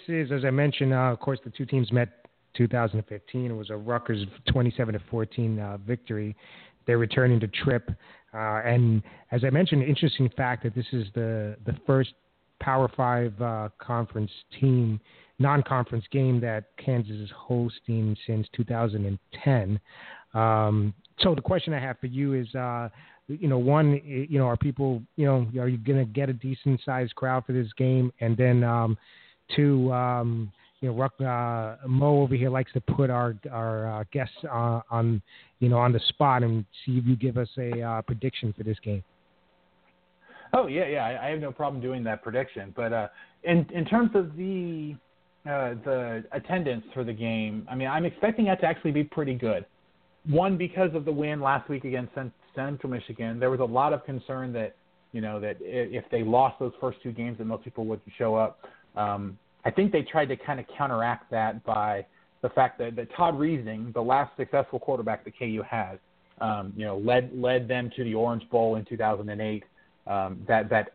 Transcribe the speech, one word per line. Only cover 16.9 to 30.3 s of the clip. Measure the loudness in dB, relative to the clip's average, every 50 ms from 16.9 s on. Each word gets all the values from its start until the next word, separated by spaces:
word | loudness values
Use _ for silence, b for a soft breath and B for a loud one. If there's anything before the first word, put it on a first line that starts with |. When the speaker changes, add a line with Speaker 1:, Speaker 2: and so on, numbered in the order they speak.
| 0 0 0 -4 -6
Speaker 1:
is | -10 -10 -12 -14
hosting | -12 -6 -4 -2 0 0 -2 -4 -6 -6 -4 -2 0 0 0 -2 -2 -4
since | -4 -4 -2 -4 -4 -4
two | -4 -4
thousand | -2 -2 0 0 0 0 0 -2
and | -2 -4 -4 _ _ -14 -2 2
ten. | 2 2 4 2 0 -2 -4 -4 B B B B B B B B B 0
Um, | 2 4 4 4 4 4 4 4 2 2 0 -2 -6 _ _ _ 0
so | 2 2 2
the | 2 2
question | 0 0 0 0 -2 -4
I | -2
have | -4 -4 -6 -6
for | -8
you | -6 -4 -2 0 0 0
is, | 0 -2 -4 -4
uh, | -6 -4 -4 -4 -4 -6 -8 -10 B B B B B B -12
you | -8 -4 0
know, | 2 2 4
one, | 4 4 6 6 6 6 4
y-, | 2 0 -4 -6 -6 -4 0
you | 2 2
know, | 4
are | 4 2
people, | 2 0 -2 0 0 0 0 0 -2 -4 -6 _
you | 0 2
know, | 4 4 4 2 0 -2 -2
are | -2 0
you | -2
gonna | 0 0 2 2 2 2
get | 0 0 -2 -2 -2
a | -2
decent | -4 -4 -6 -6 -2 0 2 2 2 0
sized | -2 -2 -2 -2 -4 -4
crowd | -2 0 0 0 0 0
for | 0 -2
this | -2 -2 -2 -2
game? | 0 2 2 4 4 2 0 -2 -2
And | 0 0 2
then, | 4 6 6 6 6 4
um, | 4 2 2 2 0 0 -2 B B B B B B B B B -4 0
two, | 4 4 6 6 4 4 2 2
um, | 2 0 0 0 0 0 0